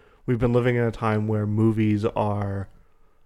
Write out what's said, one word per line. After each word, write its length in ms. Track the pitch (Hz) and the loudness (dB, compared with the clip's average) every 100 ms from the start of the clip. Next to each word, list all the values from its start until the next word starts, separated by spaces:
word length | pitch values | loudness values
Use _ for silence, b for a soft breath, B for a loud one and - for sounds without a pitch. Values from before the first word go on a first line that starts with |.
| b b - | b b -4
we've 140 | 120 | 0
been 140 | 123 | 2
living 240 | 120 123 120 | 2 2 0
in 60 | |
a 80 | 117 | 0
time 360 | - 113 107 107 | -2 -2 0 0
where 180 | 107 107 | -2 0
movies 600 | 107 113 110 107 104 110 | 2 2 4 2 2 0
are 640 | - 104 101 101 98 95 - _ _ _ _ | -2 -2 -2 -4 -6 -10 -14 _ _ _ _